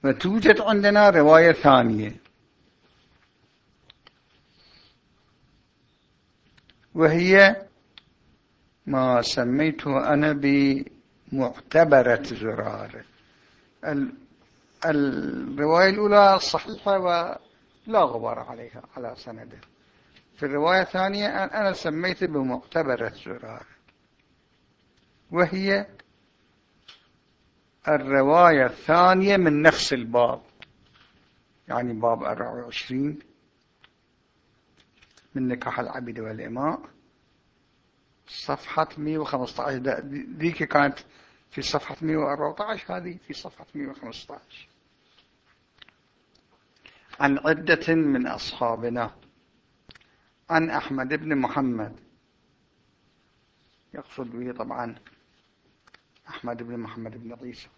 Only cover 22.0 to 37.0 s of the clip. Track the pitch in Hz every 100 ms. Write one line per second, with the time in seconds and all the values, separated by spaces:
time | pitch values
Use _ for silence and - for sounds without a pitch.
22 | 180 180 180 147 131 123 - 165 147 123
23 | 113 - - 120 113 113 - _ _ _
24 | _ _ _ _ _ _ _ _ _ _
25 | _ _ _ 165 175 190 196 196 202 -
26 | - _ _ _ _ _ _ _ _ -
27 | _ _ _ _ _ _ _ _ - 151
28 | 131 139 135 165 175 151 127 - - 165
29 | 180 190 196 202 170 147 156 151 - 131
30 | 117 117 120 127 - _ - _ _ _
31 | _ _ _ _ _ _ _ 117 123 113
32 | 117 117 - 113 117 120 120 - - 127
33 | 143 151 - _ _ _ _ _ _ _
34 | _ _ _ _ _ _ _ _ _ _
35 | _ _ _ 139 127 123 - 117 123 -
36 | 120 113 110 110 127 117 143 165 - _